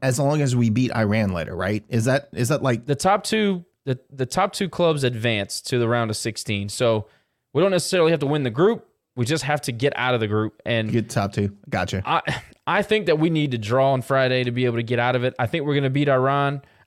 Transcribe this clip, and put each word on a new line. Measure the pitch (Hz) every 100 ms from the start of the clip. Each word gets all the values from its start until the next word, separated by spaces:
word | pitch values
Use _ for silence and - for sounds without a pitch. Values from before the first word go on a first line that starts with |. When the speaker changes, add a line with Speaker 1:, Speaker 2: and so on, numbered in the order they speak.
Speaker 1:
as | 131 123
long | 139 151
as | 139
we | 123 117
beat | 110 127
Iran | 117 104 110 101
later, | 87 - 87
right? | 92 107 -
Is | 113
that, | 120 139 -
is | - 120
that, | 147
like | 131 117
Speaker 2:
The | 139
top | 139 190 202
two, | - 220 208 180 - _ 135
the, | 127 _
the | 135 127
top | 185 202
two | - 190
clubs | - 170 147
advance | 127 117 120 107 101 -
to | - 123
the | 113
round | 120 113
of | 104
sixteen. | 113 - - 101 101
So | - 120 107 - _ _ _ _
we | 139
don't | 190
necessarily | 180 - 185 160
have | 160
to | 139
win | 151
the | 127
group. | 113 196 233 - _ _ 127
We |
just | 117 160
have | 139 147
to | -
get | 117 139 -
out | 127
of | 120
the | 107
group | 107 110 - -
and | 117 110
Speaker 1:
Get | 117 104
top | - 101
two. | - 101 - -
Gotcha. | 95 90 95
Speaker 2:
I, | 113 160 - - - - -
I | 196
think | 294 214 170
that | 156
we | 165
need | 156 147
to | 117
draw | 104 131 135
on | 131
Friday | 117 135 127 127
to | 123
be | 120 123
able | 117
to |
get | 117 120
out | 120 127
of |
it. | 127 -
I | 117
think | 170
we're | 147
gonna | 143 135
beat | 139 143
Iran. | 131 135 143 143 143 - _